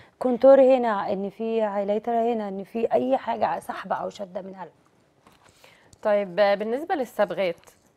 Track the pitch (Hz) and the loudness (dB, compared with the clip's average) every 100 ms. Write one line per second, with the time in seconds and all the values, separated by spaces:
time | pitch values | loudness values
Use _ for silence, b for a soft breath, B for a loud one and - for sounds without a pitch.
0 | B - 254 240 269 269 254 262 233 196 | B -6 -2 4 8 8 8 4 2 -2
1 | 160 190 202 - 226 226 214 202 202 208 | -2 -4 -6 -8 -4 -2 -2 -2 -2 -4
2 | 226 233 226 226 202 190 190 226 220 240 | -2 -2 0 -2 -6 -10 -8 -4 0 0
3 | 254 262 - 233 202 190 - - 190 165 | 0 -2 -2 -4 -2 -4 -8 -14 -6 -6
4 | 185 - 190 196 185 180 165 _ _ _ | -6 -10 -12 -12 -14 -16 -18 _ _ _
5 | _ _ _ _ b b b b b _ | _ _ _ _ b b b b b _
6 | 220 208 196 175 202 202 214 254 339 349 | 0 0 0 0 2 2 -2 -6 -4 -6
7 | 233 - 196 175 185 175 - _ _ | -6 -2 -2 0 -4 -4 -14 _ _